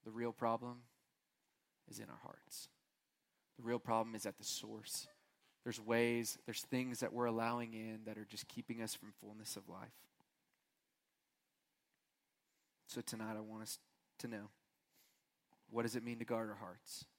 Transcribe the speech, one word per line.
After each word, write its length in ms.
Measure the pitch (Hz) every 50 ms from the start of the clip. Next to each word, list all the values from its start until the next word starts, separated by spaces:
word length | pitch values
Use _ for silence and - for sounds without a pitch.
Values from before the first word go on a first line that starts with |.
| _
The 60 | 113
real 220 | 110 117 120 120
problem 460 | 110 - 120 117 113 117 123 123 120 123 120 - _ _ _ _ _ _ _ _ _ _ _ _ _ _ _ _ _ _ _ -
is 120 | - -
in 100 | 110 -
our 80 | 58 - -
hearts. 440 | - - - - - - - - - _ _ _ _ _ _ _ _ _ _ _ _ _ _ _ _ _
The 80 | - 120
real 160 | 113 120 117
problem 340 | - - 113 113 113 113 113
is 100 | 107 -
at 140 | 104 95 -
the 60 | -
source. 640 | - - - - 107 110 107 107 - - - - - - _ _ _ _ _ _ _ _ _ _
There's 160 | 127 107 113
ways, 580 | 107 110 117 117 120 117 120 117 117 110 - - -
there's 160 | - 107 -
things 380 | - - - 127 127 127 123 -
that 120 | 131 -
we're 140 | - 120 120
allowing 480 | 120 113 113 113 117 120 120 120 113 113
in 300 | 110 110 113 110 110 110
that 100 | 107 107
are 80 | 107 107
just 220 | - 107 101 -
keeping 340 | - - 131 - - 120 117
us 140 | 113 107 -
from 160 | - - 104 101 -
fullness 360 | - 104 107 107 110 113 -
of 120 | 101 95 -
life. 260 | 87 92 - 113 - - - _ _ _ _ _ _ _ _ _ _ _ _ _ _ _ _ _ _ _ _ _ _ _ _ _ _ _ _ _ _ _ _ _ _ _ _ _ _ _ _ _ _ _ _ _ _ _ _ _ _ _ _ _ _ _ _
So 140 | - - 127
tonight 360 | 117 - 117 110 110 110 110
I 40 | 107
want 240 | 107 107 110 110 110
us 160 | 107 - - _ _ _ _ _ _ _ -
to 100 | - 120
know, 220 | 113 104 104 104 - _ _ _ _ _ _ _ _ - - _ _ _ _ _ _ _ _ _ - _ _ -
what 120 | 107 117
does 140 | 117 117 113
it 80 | 123 113
mean 160 | 120 120 117
to 40 | 117
guard 240 | 110 120 113 113 110
our 60 | 104
hearts? 500 | 104 107 90 90 - _ - - - - - _